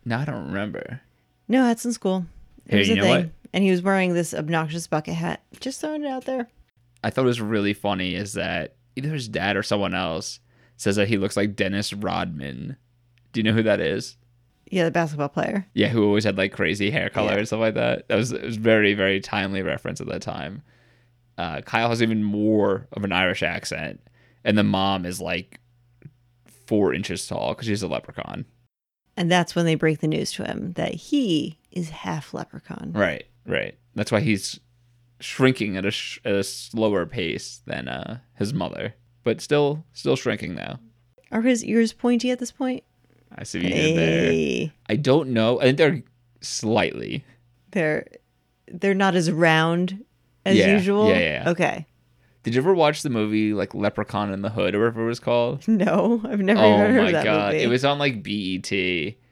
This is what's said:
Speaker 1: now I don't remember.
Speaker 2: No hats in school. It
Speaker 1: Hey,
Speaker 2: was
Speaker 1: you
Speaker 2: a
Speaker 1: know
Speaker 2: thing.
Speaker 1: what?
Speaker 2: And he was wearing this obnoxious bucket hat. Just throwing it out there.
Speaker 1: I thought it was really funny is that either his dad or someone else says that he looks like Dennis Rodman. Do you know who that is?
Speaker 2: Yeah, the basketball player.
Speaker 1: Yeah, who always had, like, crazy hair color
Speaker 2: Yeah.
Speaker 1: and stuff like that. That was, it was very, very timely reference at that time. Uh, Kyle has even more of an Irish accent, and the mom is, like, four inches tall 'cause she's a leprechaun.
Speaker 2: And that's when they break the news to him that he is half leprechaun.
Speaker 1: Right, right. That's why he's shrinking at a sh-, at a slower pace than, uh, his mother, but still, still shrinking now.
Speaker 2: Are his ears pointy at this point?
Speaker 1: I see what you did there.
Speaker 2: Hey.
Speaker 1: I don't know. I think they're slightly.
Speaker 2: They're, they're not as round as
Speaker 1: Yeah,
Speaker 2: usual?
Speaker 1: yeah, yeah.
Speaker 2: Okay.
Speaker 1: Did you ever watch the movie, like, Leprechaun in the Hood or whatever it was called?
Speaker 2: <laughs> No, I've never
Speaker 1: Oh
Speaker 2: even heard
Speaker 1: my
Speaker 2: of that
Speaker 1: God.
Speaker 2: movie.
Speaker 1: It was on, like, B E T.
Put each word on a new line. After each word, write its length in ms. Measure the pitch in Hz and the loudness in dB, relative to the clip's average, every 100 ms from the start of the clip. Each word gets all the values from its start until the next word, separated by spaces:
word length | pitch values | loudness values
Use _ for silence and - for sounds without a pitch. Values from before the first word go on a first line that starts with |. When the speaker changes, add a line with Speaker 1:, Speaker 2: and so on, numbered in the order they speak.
Speaker 1:
now 160 | 120 117 | -6 -4
I 40 | 147 | -4
don't 200 | 120 71 | -8 -8
remember. 540 | 95 104 - - 127 _ _ _ _ - | -6 -6 -8 -10 -14 _ _ _ _ 0
Speaker 2:
No 160 | 247 | 2
hats 200 | 247 233 | 4 2
in 80 | 240 | -4
school. 340 | 233 190 185 175 - - - - | -4 -2 -2 -4 -12 -20 -20 -2
It 60 | |
Speaker 1:
Hey, 60 | 104 | 2
Speaker 2:
was 100 | 143 | 4
Speaker 1:
you 60 | |
Speaker 2:
a 20 | 214 | 4
Speaker 1:
know 60 | |
Speaker 2:
thing. 200 | 196 - | 4 4
Speaker 1:
what? 60 | 165 - - | 2 -6 -6
Speaker 2:
And 100 | 180 | 0
he 60 | 196 | 2
was 120 | 180 | 2
wearing 300 | 185 190 185 | 2 2 2
this 180 | 175 165 | 0 -2
obnoxious 520 | - 151 165 160 165 165 | -4 -2 -2 -2 -6 -4
bucket 280 | 156 156 | -4 -4
hat. 280 | 165 170 - _ - | -6 -4 -6 _ -12
Just 200 | 262 269 | -10 -8
throwing 240 | 311 302 | -8 -6
it 40 | 294 | -6
out 160 | 262 254 | -6 -6
there. 200 | 262 240 _ _ _ _ _ | -6 -6 _ _ _ _ _
Speaker 1:
I 40 | 107 | -6
thought 120 | - | 0
it 40 | 131 | 2
was 140 | 117 | 2
really 340 | 107 110 101 | -2 0 0
funny 400 | 101 101 95 92 | 0 -2 -2 -2
is 180 | 90 101 | -4 -6
that 420 | 95 87 87 76 _ _ - | -6 -4 -4 -6 _ _ -10
either 140 | 143 | -6
his 180 | 156 117 | -6 -6
dad 280 | - 95 98 | -4 -2 -2
or 60 | |
someone 300 | - 104 95 | 0 -2 -2
else 460 | 90 87 80 - - _ _ _ - | -2 -4 -4 -8 -14 _ _ _ -6
says 180 | 107 101 | -2 2
that 120 | 101 | 2
he 100 | 107 | 2
looks 180 | 98 - | 0 0
like 180 | 104 98 | -2 0
Dennis 360 | 98 98 104 | -2 -2 -4
Rodman. 840 | 101 101 87 90 76 69 64 82 135 _ _ _ _ _ | -4 -4 -2 -4 -6 -10 -10 -10 -12 _ _ _ _ _
Do 80 | 113 | -2
you 40 | |
know 80 | 110 | 2
who 100 | 110 | 2
that 160 | 110 95 | 4 2
is? 360 | 82 98 - - _ _ _ _ - | 2 -2 -6 -14 _ _ _ _ -6
Speaker 2:
Yeah, 140 | 190 | -2
the 60 | 165 | 0
basketball 380 | 170 165 151 147 | 0 -2 -2 -4
player. 380 | - - 202 185 | -2 -2 -4 -4
Speaker 1:
Yeah, 140 | - 104 | 0 2
who 160 | 117 | 4
always 200 | 104 104 | 4 4
had, 140 | 107 98 | 2 0
like, 140 | 98 | -2
crazy 380 | - 85 101 104 | 0 -2 0 0
hair 200 | 151 95 | 0 -2
color 220 | - 104 | -2 0
Speaker 2:
Yeah. 60 | 101 | 0
Speaker 1:
and 80 | 110 | -2
stuff 140 | 110 | 0
like 140 | 110 | 0
that. 340 | 110 120 123 - | 2 0 -2 -2
That 80 | 107 | 0
was, 160 | 123 | 0
it 100 | - | -4
was 140 | - 110 | -6 -2
very, 380 | 113 110 104 | 4 6 6
very 260 | 101 98 98 | 2 2 0
timely 400 | - 104 98 98 | -2 -4 -2 -2
reference 380 | 90 - - - | -4 -4 -6 -8
at 60 | - | -8
that 140 | - | -8
time. 400 | - - 73 98 - _ _ _ _ _ _ - | -8 -8 -8 -12 -18 _ _ _ _ _ _ -10
Uh, 240 | 87 76 | -8 -8
Kyle 300 | - 113 117 | -4 0 0
has 120 | 117 | 2
even 220 | 113 110 | 2 2
more 640 | 107 104 107 107 98 95 - | 0 0 2 4 4 0 -4
of 120 | - | -8
an 80 | 101 | -2
Irish 300 | 90 92 87 | 2 2 2
accent, 580 | 82 - - - 78 50 _ _ _ _ | -2 -4 -8 -8 -8 -12 _ _ _ _
and 120 | 110 104 | 0 2
the 60 | |
mom 420 | 104 95 98 95 87 | 2 2 0 0 -4
is, 140 | 92 | -6
like, 400 | 87 87 - - _ _ _ _ - _ _ _ _ _ - | -4 -6 -6 -18 _ _ _ _ -20 _ _ _ _ _ -2
four 260 | 110 95 | 2 2
inches 320 | 67 101 87 - | 2 -4 -6 -6
tall 280 | - 62 | -6 -4
'cause 120 | - 113 | -4 -2
she's 160 | 104 | -2
a 60 | 92 | -2
leprechaun. 560 | 67 - - 50 - - _ _ _ _ _ _ - | -6 -8 -12 -12 -10 -12 _ _ _ _ _ _ -4
Speaker 2:
And 140 | 175 | 2
that's 240 | 180 170 | 2 2
when 120 | - 170 | 0 2
they 80 | |
break 260 | 156 160 151 | 2 2 0
the 80 | 156 | -2
news 240 | 151 139 | -2 -4
to 120 | - | -6
him 280 | - - - | -8 -6 -8
that 200 | 170 - | -6 -6
he 640 | 165 - 294 233 156 - 156 _ | -6 -4 -2 0 0 -2 -10 _
is 200 | 180 160 | -8 -8
half 420 | 156 185 160 - | -8 -8 -8 -8
leprechaun. 600 | - 139 - - - 65 | -12 -12 -16 -16 -14 -8
Speaker 1:
Right, 320 | 165 92 71 - _ - | 0 0 -2 -10 _ -6
right. 300 | 80 50 - _ | -4 -4 -10 _
That's 180 | - 104 | -6 0
why 80 | 107 | 2
he's 400 | 127 101 - - _ _ _ _ _ _ | 2 0 -2 -12 _ _ _ _ _ _
shrinking 580 | - - 131 127 107 95 | -12 2 4 4 -2 -2
at 80 | |
a 60 | 95 | -2
sh-, 300 | - - - | -4 -8 -8
at 100 | - | -2
a 100 | 101 | 0
slower 600 | 98 - - 113 110 196 87 | 0 -6 -10 0 2 2 -2
pace 540 | 123 85 58 - - - | -4 -4 -4 -8 -16 -10
than, 220 | - 64 | -8 -6
uh, 320 | 64 - 117 _ | -8 -10 -14 _
his 200 | - 104 | -6 -4
mother, 400 | 135 87 50 104 - _ _ | -2 -4 -6 -8 -10 _ _
but 160 | - 113 | -4 -2
still, 440 | - 147 143 151 - | 0 2 2 0 -8
still 240 | - 139 131 | -8 -2 0
shrinking 380 | 120 107 87 | 0 -4 -6
now. 240 | 82 50 - - _ _ _ - | -8 -10 -12 -16 _ _ _ -8
Speaker 2:
Are 120 | 226 | -2
his 220 | 233 240 | 2 2
ears 280 | - 226 226 | 2 2 2
pointy 380 | - 240 240 247 | 0 0 0 0
at 80 | 247 | -4
this 140 | 240 | -6
point? 300 | - 254 254 - _ _ _ _ | -6 -4 -4 -10 _ _ _ _
Speaker 1:
I 100 | - | -16
see 140 | - 87 | -10 -4
what 100 | 87 | -2
you 60 | |
did 220 | 85 156 165 | 2 2 4
there. 340 | 160 165 170 | 2 2 2
Speaker 2:
Hey. 400 | 85 151 - 156 - - | 2 0 -2 -4 -8 -4
Speaker 1:
I 80 | 110 | -2
don't 340 | 131 143 131 | 4 4 4
know. 300 | 117 110 123 | 2 2 4
I 40 | |
think 140 | 135 - | 4 6
they're 240 | - 165 - _ _ _ | 4 2 -6 _ _ _
slightly. 840 | - - 110 110 87 57 55 - - _ _ _ _ | -10 -6 0 2 2 -2 -6 -8 -10 _ _ _ _
Speaker 2:
They're, 340 | 202 156 151 - - _ _ _ _ _ | -2 0 -2 -6 -18 _ _ _ _ _
they're 280 | 175 196 | -4 0
not 200 | 190 196 | 2 4
as 160 | 180 165 | 4 2
round 760 | 151 170 160 165 170 180 196 - _ _ _ | 4 4 6 4 2 0 -4 -14 _ _ _
as 120 | - 196 | 2 4
Speaker 1:
Yeah, 160 | 95 | 6
Speaker 2:
usual? 360 | 202 185 202 214 | 4 4 4 6
Speaker 1:
yeah, 80 | 90 156 - | 4 2 0
yeah. 60 | - | -2
Speaker 2:
Okay. 360 | 170 165 - 156 _ _ _ _ _ | 0 0 -2 -10 _ _ _ _ _
Speaker 1:
Did 120 | - | -2
you 60 | 123 | 0
ever 120 | 156 | 4
watch 280 | 185 151 151 | 4 4 2
the 80 | 151 | -2
movie, 420 | 113 107 107 107 | 0 2 2 2
like, 220 | 104 98 | 0 -2
Leprechaun 580 | 98 101 - 107 104 104 | -2 -2 -2 -4 -2 -2
in 80 | 98 | -2
the 60 | 98 | -4
Hood 240 | 107 90 | -2 0
or 60 | 104 | 2
whatever 240 | 117 113 | 2 0
it 40 | 113 | -4
was 120 | 117 | -4
called? 420 | - 120 120 143 | 0 0 0 -2
Speaker 2:
<laughs> 40 | - | 0
No, 540 | 220 175 160 180 233 | 2 2 2 2 0
I've 160 | 233 208 | -2 -2
never 200 | 190 220 | 2 6
Speaker 1:
Oh 140 | 214 208 | 8 8
Speaker 2:
even 100 | 208 | 6
heard 60 | - | 4
Speaker 1:
my 40 | - | 4
Speaker 2:
of 40 | |
that 120 | - | 2
Speaker 1:
God. 280 | 110 104 101 | 2 2 2
Speaker 2:
movie. 120 | - | 2
Speaker 1:
It 40 | 120 | 2
was 160 | 123 | 2
on, 140 | 139 143 | 2 2
like, 240 | 143 113 | 0 -2
B 320 | 101 104 92 | -4 -4 -2
E 40 | 92 | -4
T. 600 | - 101 90 90 76 - _ | -2 -2 0 0 -2 -8 _